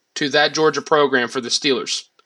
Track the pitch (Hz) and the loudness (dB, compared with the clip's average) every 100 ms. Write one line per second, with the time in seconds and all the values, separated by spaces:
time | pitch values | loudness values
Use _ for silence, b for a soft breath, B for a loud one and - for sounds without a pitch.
0 | _ - 147 143 151 147 156 143 - 156 | _ -6 -2 2 2 2 2 0 0 2
1 | 143 131 120 135 117 - 147 120 - - | 4 2 -2 -6 -4 -2 0 -2 -2 -8
2 | - _ | -10 _